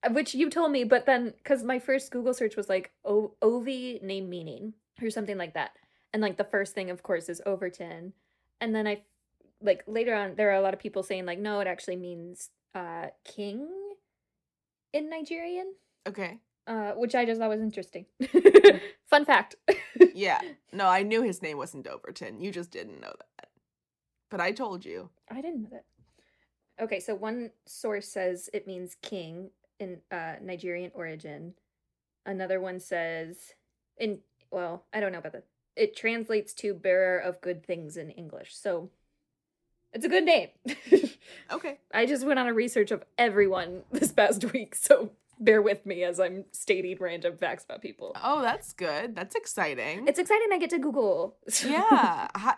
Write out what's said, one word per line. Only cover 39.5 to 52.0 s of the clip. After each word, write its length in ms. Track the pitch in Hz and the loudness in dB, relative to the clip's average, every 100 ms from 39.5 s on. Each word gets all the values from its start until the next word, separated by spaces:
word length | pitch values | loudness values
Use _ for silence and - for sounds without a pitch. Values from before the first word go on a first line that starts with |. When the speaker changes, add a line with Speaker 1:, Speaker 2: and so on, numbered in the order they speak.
| _ _ _ _ | _ _ _ _
Speaker 1:
it's 100 | - | -6
a 60 | 302 | 2
good 140 | 370 | 2
name. 240 | 330 320 175 _ 254 | 6 4 2 _ -12
<laughs> 440 | 294 - 359 247 - - - - | -12 6 6 6 -8 -20 -20 -10
Speaker 2:
Okay. 280 | 330 320 285 _ | -8 -8 -12 _
Speaker 1:
I 120 | 214 240 | 0 2
just 200 | 277 269 | 2 2
went 120 | 269 | 2
on 100 | 247 | 2
a 60 | |
research 360 | 226 240 226 208 | 0 0 2 0
of 120 | 208 - - | 0 -6 0
everyone 680 | 240 202 196 185 175 180 - | 2 4 4 2 -4 -10 -6
<laughs> 60 | |
this 200 | 262 - | 0 2
past 400 | - 208 202 233 | 4 4 4 -2
week, 220 | 262 214 | -4 -6
so 380 | - - 285 214 _ _ _ | -6 6 6 6 _ _ _
bear 200 | 214 214 | 6 6
with 240 | 208 208 | 6 0
me 200 | 196 175 | -4 -4
as 160 | 175 175 | -4 0
I'm 240 | 185 185 190 | -2 -2 -12
stating 440 | - - 190 185 190 | -14 -2 -2 0 -6
random 360 | 180 170 170 170 | -6 -4 -6 -4
facts 280 | 170 185 | -6 -6
about 180 | - - | -10 -14
people. 320 | - - - - | -14 -14 -14 -6
Speaker 2:
Oh, 200 | 240 302 | -2 0
that's 300 | 240 - - | 0 -2 -8
good. 440 | - 175 147 233 214 | -6 -4 -4 -6 -8
That's 180 | 190 | -6
exciting. 720 | - 466 - 165 131 117 170 269 | -8 -6 -4 -4 -2 -6 -2 0
Speaker 1:
It's 120 | 285 | 0
exciting 280 | 359 427 453 | 2 2 2
I 60 | 370 | 0
get 120 | 320 | 0
to 80 | 339 | -2
Google. 580 | 277 277 214 160 180 - - | -2 0 2 0 -2 -8 -4
<laughs> 140 | - | -2
Speaker 2:
Yeah. 640 | 254 302 427 392 | 0 2 6 6